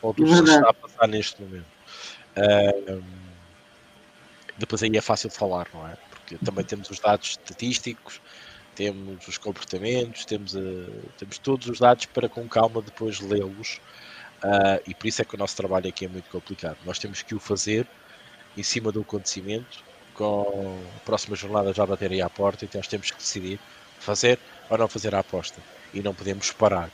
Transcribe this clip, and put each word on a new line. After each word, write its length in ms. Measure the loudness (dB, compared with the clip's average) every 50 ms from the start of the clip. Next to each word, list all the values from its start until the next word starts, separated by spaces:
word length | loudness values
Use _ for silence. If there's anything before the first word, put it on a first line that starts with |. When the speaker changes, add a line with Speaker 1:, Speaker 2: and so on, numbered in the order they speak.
Speaker 1:
ou 100 | 0 -2
do 120 | 4 6 8
que 60 | 10
se 60 | 10 10 10
Speaker 2:
Verdade. 140 | 10 10
Speaker 1:
está 120 | 10 10 8
a 40 | 6
passar 340 | 4 -2 -20 2 4 4
neste 340 | 4 4 0 -2 -2 -6 -10
momento. 240 | -14 -14 -14 -14 -16 -18 -20 _ -20 -20 -20 -18 -16 -18 -18 -18 -20 -10 -2
Eh, 640 | 2 6 6 6 8 6 4 2 0 -2 -8 -10 -10 -10 -14 -18 -18 -20 -20 -20 -20 -20 -20 -20 -20 -20 -20 -20 -20 -20 -20 -20 -20 -20 -20 _ -20 -20 -20 -20 -20 -20 -20 -8
depois 260 | -8 -6 -4 -4 0 0
aí 80 | 2 2
é 40 | 2
fácil 280 | 2 2 0 0 0 -8
de 60 | -4
falar, 320 | -2 -2 0 0 -2 -4 -8 -12
não 140 | -14 -14
é? 80 | -14 -14 -16 -20 -20
Porque 280 | -20 -20 -18 -16 -10 -6 -6
também 220 | -4 -4 -4 -6
temos 240 | -6 -6 -10 -10 -14
os 100 | -14 0
dados 300 | 4 4 4 4 2 -6
estatísticos, 880 | -8 -8 -12 -18 -12 -6 -4 -4 -4 -4 -4 -6 -12 -12 _ -20 -20 -20 _ -20 -20 -20 -20 -20 -20 -20 -20 -20 -8
temos 520 | -4 -4 -4 -4 -6 -10 -12 -14 -14 -12
os 100 | -12 -12
comportamentos, 880 | -8 -8 -8 -8 -8 -10 -8 -8 -6 -2 -2 0 -2 -2 -4 -6 -14 -8
temos, 280 | -6 -6 -6 -6 -8 -8
eh, 40 | -8 -6 -6 -8 -10 -10 -12 -14 -16 -16 -18 -16
temos 200 | -18 -16 -16 -16
todos 300 | -8 -2 -2 -2 -2 -2 -8
os 100 | 0 6
dados 260 | 8 8 8 8 2
para 200 | -6 -4 -4 -4
com 200 | -4 -6 -6 -10 -2
calma 320 | 2 4 4 4 2 -2
depois 380 | -6 -6 -10 -6 -6 -6 -6 -6
lê-los. 580 | -4 -2 -2 -2 -2 -4 -8 -10 -12 -12 -12 -12 -14 -20 -20 -20 -20 -20 -20 -20 -20 -20 -16 -6 0
Ah, 360 | 4 4 6 6 6 4 2 -2
e 80 | -6 -14
por 140 | -6 -6
isso 140 | -4 -2 -2
é 40 | -4
que 100 | -4 -4
o 20 |
nosso 180 | -6 -6 -6 -4
trabalho 320 | -4 -4 0 0 0 -2
aqui 180 | -2 -8 -8 -10
é 20 | -8
muito 200 | -10 -12 -14 -10
complicado. 480 | -12 -12 -10 -10 -14 -10 -10 -10 -10 -10 -10
Nós 140 | -10 -10 -8
temos 220 | -8 -10 -10 -12
que 120 | -10 -8 -10
o 40 | -10
fazer 480 | -4 -4 -2 -2 0 0 0 -2 -2 -4 -8 -20 -20 -20 -20 -20 -20 -20 -20 -20 -20 -16 -12
em 60 | -8 -4
cima 280 | -4 -4 -2 -2 -2
do 100 | -4 -4
acontecimento, 840 | -6 -4 -8 -6 -6 -6 -8 -8 -8 -6 -6 -8 -8 -10 -20 -20 -20 -20 -20 -20 -20 -20 -8
com 680 | -4 -2 0 0 0 0 -2 -2 -4 -6 -6 -8 -10 -12 -14 -16
a 20 | -14 -2
próxima 300 | -2 -2 0 0 -4 -8
jornada 380 | -8 -6 -2 0 2 2 2 2
já 120 | 2 2
bater 260 | 2 2 -2 -2 -2
aí 100 | 0 0
à 80 | -2 -2
porta, 340 | -2 0 0 0 0 0 -10
então 140 | -10 -8 -10
nós 80 | -8
temos 240 | -6 -8 -6 -6 -8
que 60 | -10
decidir 420 | -6 -8 -8 -6 -6 -6 -8 -8 -10 -12 -20 -20 -20 -20 -20 -20 -12
fazer 400 | -4 -4 -2 2 4 4 4 4 0 -20 -20 -20 -4 -2
ou 80 | 0
não 100 | 2 2
fazer 260 | 0 -2 -4 -4 -2 0
a 60 | 0
aposta. 400 | -2 -2 -4 -6 -6 -8 -14 -16 -20 -20 -20 -20 -20 -12 -10
E 80 | -6
não 120 | -4 -4 -6
podemos 380 | -4 -6 -6 -6 -4 -4 -6
parar. 380 | 0 4 4 4 4 2 -4 -6